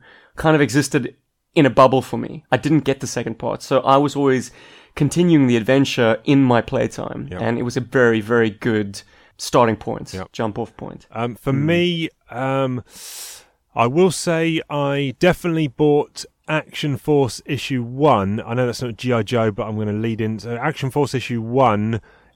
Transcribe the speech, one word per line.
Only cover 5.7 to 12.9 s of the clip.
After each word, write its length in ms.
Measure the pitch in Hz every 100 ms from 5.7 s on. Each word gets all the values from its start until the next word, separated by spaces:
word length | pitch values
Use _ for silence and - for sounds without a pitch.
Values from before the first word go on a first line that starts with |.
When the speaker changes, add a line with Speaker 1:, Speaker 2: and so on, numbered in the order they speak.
| 139 135 - 113 113
Speaker 1:
in 200 | - 139
my 180 | 127 117
playtime, 640 | - 127 117 - - 120 139
Speaker 2:
Yep. 100 | 90
Speaker 1:
and 160 | 113 117
it 60 |
was 120 | 120 127
a 40 |
very, 400 | 113 131 120 110
very 280 | 104 120 110
good 520 | 101 120 107 101 98 - _ _ -
starting 380 | - 131 113
point, 380 | 104 117 - -
Speaker 2:
Yep. 180 | 92 -
Speaker 1:
jump 260 | - 110 117
off 160 | 110 -
point. 300 | 98 - _
Speaker 2:
Um, 240 | 110 120
for 160 | 104 139
Speaker 1:
Mm. 100 | 139
Speaker 2:
me, 460 | 156 175 175 170 160 _ -
um, 540 | 117 131 135 131 123 -